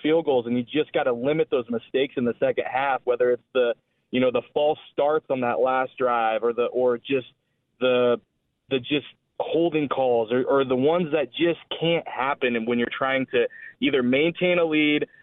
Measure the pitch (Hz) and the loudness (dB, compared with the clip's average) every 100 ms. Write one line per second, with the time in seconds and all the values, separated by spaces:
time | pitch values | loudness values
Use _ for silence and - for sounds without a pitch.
0 | 147 160 156 131 117 123 120 143 147 165 | 0 0 2 0 0 -4 -2 -4 -2 -2
1 | 139 120 131 156 156 135 120 117 - 131 | -2 -2 -2 0 0 -2 -2 -6 -2 -2
2 | 139 - 120 - 135 - - 127 139 127 | -2 0 -2 0 -2 -2 -2 -2 -2 -2
3 | - 120 123 120 _ 131 120 113 _ _ | -2 0 2 0 _ 0 0 -2 _ _
4 | _ 123 127 120 - - 147 156 - - | _ 0 0 0 -4 0 0 0 -6 -2
5 | 143 156 - 131 120 117 127 131 131 - | 0 0 -2 -2 -2 0 0 0 -2 -2
6 | 127 120 113 110 117 117 117 123 127 120 | 0 2 0 0 -2 0 -2 0 0 0
7 | - 135 120 _ _ _ _ _ 127 123 | -2 -4 -4 _ _ _ _ _ 2 4
8 | 123 117 _ _ _ _ _ 135 123 147 | 2 0 _ _ _ _ _ -4 -2 -4
9 | - _ _ _ - 151 170 156 139 - | -4 _ _ _ -4 0 0 0 -2 -2
10 | 131 120 110 123 135 139 131 127 139 175 | 0 0 0 -2 2 2 2 2 2 2
11 | 165 156 127 - 170 160 - - 160 165 | 0 -2 -4 -2 -2 -2 -8 -4 0 0
12 | - - 131 143 127 117 113 120 117 - | -2 -6 -4 -2 -2 -2 -2 0 -2 -2
13 | 135 135 127 123 113 - - - 139 135 | -2 -2 0 0 -2 -4 -20 -4 0 2
14 | 123 135 160 170 180 175 165 156 151 147 | 2 2 0 0 0 2 2 2 2 0
15 | 147 _ | -4 _